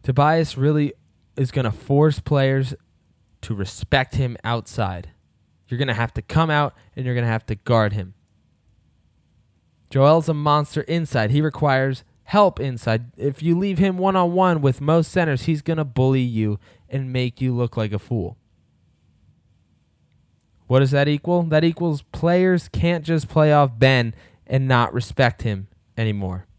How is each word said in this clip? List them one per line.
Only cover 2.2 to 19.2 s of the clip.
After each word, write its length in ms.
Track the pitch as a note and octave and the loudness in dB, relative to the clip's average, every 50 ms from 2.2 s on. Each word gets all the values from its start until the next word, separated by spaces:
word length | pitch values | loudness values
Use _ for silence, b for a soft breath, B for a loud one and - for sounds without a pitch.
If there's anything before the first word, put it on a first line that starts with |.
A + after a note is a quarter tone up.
| - - D3+ C#3 C3+ C3+ C3+ C3+ C3+ B2 C#3 - _ _ _ _ _ _ _ _ _ _ _ _ | -4 -2 0 2 2 2 0 0 -2 -4 -8 -12 _ _ _ _ _ _ _ _ _ _ _ _
to 120 | - - A2+ | -10 -8 -6
respect 600 | G2 G2 F#2+ - - - - - C#3 C3 - - | -6 -6 -6 -6 -12 -6 -2 -2 -2 -2 -2 -4
him 240 | - C3+ B2 A#2+ - | -4 -4 -4 -6 -6
outside. 680 | - A2+ A#2+ A2+ - - - - A2 F#2 F2+ F2 E2+ - _ _ _ _ _ _ _ _ _ _ _ _ | -4 -4 -4 -4 -6 -8 -6 -6 -4 -4 -6 -10 -12 -16 _ _ _ _ _ _ _ _ _ _ _ _
You're 80 | B2+ | -6
gonna 160 | A#2+ C#3+ C3 | -4 -2 -2
have 220 | A2+ A2 A#2+ A2+ _ | -2 -2 -2 -4 _
to 80 | B2 | -10
come 260 | - - - D#3+ E3 D#3+ | -10 -2 0 0 2 2
out 260 | D3+ D3 D3 C#3 b b b b b | 2 0 0 -2 b b b b b
and 80 | - C3 | -8 -4
you're 100 | B2 B2 | -4 -2
gonna 120 | A#2+ A#2+ | -2 0
have 180 | A#2 A2+ A2+ - | 0 -2 -4 -4
to 120 | - A2+ | -6 -10
guard 360 | G2+ _ - A#2+ A2+ A2 G#2 | -8 _ 0 2 2 2 2
him. 220 | G2+ G#2+ F#2 F#2 F#2+ _ _ _ _ _ _ _ _ _ _ _ _ _ _ _ _ _ _ _ _ _ _ _ _ _ _ _ _ _ _ _ _ _ _ _ | -2 -6 -8 -10 -14 _ _ _ _ _ _ _ _ _ _ _ _ _ _ _ _ _ _ _ _ _ _ _ _ _ _ _ _ _ _ _ _ _ _ _
Joel's 400 | - C3+ C3+ C#3+ D#3 E3+ D#3 - | 0 4 4 6 6 4 2 0
a 40 | D#3+ | -2
monster 460 | D3 D3 D3+ D3 D3+ D3 - - D3+ | -2 2 2 2 2 2 -2 -4 -6
inside. 500 | - - D#3+ E3+ E3 - - B2+ A2 G#2+ | -4 -2 -4 -4 -4 -2 0 0 0 2
He 120 | C3 D3 | 2 2
requires 640 | D3+ D#3 - - D#3 D3 C3+ C3 C3 C3+ C3 - - _ _ _ _ | 0 0 -2 0 0 2 2 2 0 0 -4 -6 -10 _ _ _ _
help 340 | - - G3+ G#3 F#3 - - | 0 4 4 4 4 2 -2
inside. 540 | C3+ C3+ B2+ A2+ - A#2 A2 A2+ A#2 A#2+ _ | -6 -6 -6 -4 -2 -2 -2 -2 -2 -8 _
If 240 | - A2+ C#3+ C#3 - | -4 -4 -4 -4 -2
you 160 | D3+ E3 E3+ | 0 0 0
leave 220 | F3 G3 G3+ F#3+ D#3 | 0 0 -2 0 2
him 200 | G3 G3 F#3 F3+ | 2 2 2 0
one-on-one 600 | F#3 G3 F#3+ F#3 F3 E3+ F3 F#3 F#3+ F#3 E3+ D#3 | -2 0 2 2 0 2 2 2 2 4 2 2
with 200 | C#3 C#3 B2+ - | 2 0 0 0
most 320 | C#3+ D3 D#3+ E3+ D#3+ - | 0 2 2 2 2 2
centers, 300 | - G3 E3+ D#3+ C#3 A#2+ - | 0 0 0 0 -2 -2 -2
he's 180 | - D#3+ D3 | -2 -2 -2
gonna 220 | - - E3 D#3 D3+ | -2 -4 -4 -2 -4
bully 380 | C#3 A#2 C3 C3 C3 C3+ C3+ | -4 -2 0 2 2 2 2
you 360 | B2+ B2 A#2 A2 A2 G#2+ G#2 G2+ b b b b b b | 0 0 -2 -2 -2 -2 -2 -6 b b b b b b
and 240 | - C3+ C3 C3 | -8 -6 -6 -4
make 280 | B2+ B2+ B2+ B2 A#2 - | -4 -2 -4 -4 -4 -4
you 140 | C3+ B2+ B2 | -4 -2 0
look 220 | A#2+ B2 A#2 - | 0 -2 -2 -2
like 160 | A#2 A2 G#2 | -4 -4 -4
a 80 | G#2 G2+ | -4 -6
fool. 360 | - - B2 A2+ F2 - - _ _ _ _ _ _ _ _ _ _ _ _ _ _ _ _ _ | -6 -4 -4 -4 -4 -6 -10 _ _ _ _ _ _ _ _ _ _ _ _ _ _ _ _ _